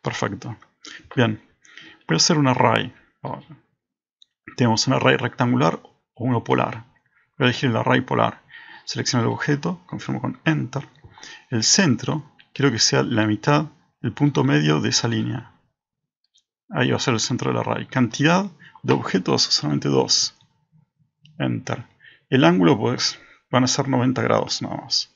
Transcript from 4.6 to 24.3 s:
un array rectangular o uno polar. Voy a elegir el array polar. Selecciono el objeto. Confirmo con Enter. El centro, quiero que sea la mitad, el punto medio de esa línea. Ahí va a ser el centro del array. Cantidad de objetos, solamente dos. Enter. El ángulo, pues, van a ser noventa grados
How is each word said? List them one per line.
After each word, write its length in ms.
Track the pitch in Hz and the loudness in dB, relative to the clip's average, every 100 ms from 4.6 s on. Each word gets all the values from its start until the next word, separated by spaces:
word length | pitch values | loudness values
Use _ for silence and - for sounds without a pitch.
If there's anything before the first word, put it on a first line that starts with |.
| 120 110 - | 2 2 0
un 60 | |
array 220 | 131 131 131 | 2 2 2
rectangular 640 | 120 - 123 123 160 - | -2 -2 0 2 2 -2
o 400 | - _ _ - 127 | -14 _ _ -6 -2
uno 180 | 117 | -2
polar. 420 | 113 65 - 117 117 _ _ _ _ _ | 0 0 0 -4 -14 _ _ _ _ _
Voy 80 | 127 | 0
a 40 | |
elegir 200 | 120 135 | 2 0
el 80 | 113 | 0
array 240 | 123 127 | 2 0
polar. 420 | 131 139 110 - _ - - - | 2 0 0 -2 _ -20 -20 -18
Selecciono 420 | - 117 113 127 117 | -10 -6 -2 0 0
el 60 | |
objeto. 500 | 113 - 143 165 180 - | -2 -2 -2 -4 -8 -12
Confirmo 340 | - - 131 | -12 -6 -6
con 220 | 127 - | -6 -4
Enter. 440 | - 151 127 - - _ - - - - _ | -2 -2 -4 -8 -10 _ -20 -20 -20 -20 _
El 140 | 120 | -2
centro, 720 | 110 - 180 120 - 151 - _ _ | 2 2 2 0 -2 -6 -8 _ _
quiero 180 | - 135 | 0 0
que 80 | 110 | 2
sea 240 | - 139 | 0 0
la 220 | 135 113 110 | 0 0 0
mitad, 420 | 107 - 147 156 _ _ _ | 0 2 2 0 _ _ _
el 100 | 123 | -8
punto 320 | - 147 143 | 0 0 2
medio 380 | 135 147 151 151 | 2 2 2 0
de 80 | 113 | 0
esa 180 | - 120 | -2 -2
línea. 520 | 110 117 120 - _ _ _ _ _ _ _ _ _ _ _ _ | -2 -4 -6 -12 _ _ _ _ _ _ _ _ _ _ _ _
Ahí 220 | 180 131 | -2 0
va 60 | 113 | 0
a 20 | |
ser 140 | - | 0
el 60 | 113 | 0
centro 320 | - 123 131 | -2 -2 -2
del 80 | 120 | -2
array. 280 | 113 113 - | -2 -4 -2
Cantidad 640 | 131 120 - 147 175 202 - - - | 0 0 2 2 2 -2 -12 -20 -10
de 100 | 131 | 0
objetos, 500 | 131 110 190 - 131 | 0 0 -2 0 0
solamente 460 | - - 76 73 71 | 0 -2 -2 -2 0
dos. 480 | 67 62 - - _ _ _ _ _ _ _ _ _ _ - | 0 2 0 -2 _ _ _ _ _ _ _ _ _ _ -6
Enter. 480 | 131 117 - 117 - _ - _ _ | -4 -4 -6 -10 -10 _ -20 _ _
El 160 | 135 165 | 4 6
ángulo, 320 | 180 170 117 | 6 4 4
pues, 420 | 117 127 - - - - _ | 0 -2 -4 -6 -20 -20 _
van 160 | 127 127 | 0 2
a 20 | |
ser 220 | - 135 | 0 0
noventa 320 | 131 123 127 | 0 0 0
grados 400 | 113 | 2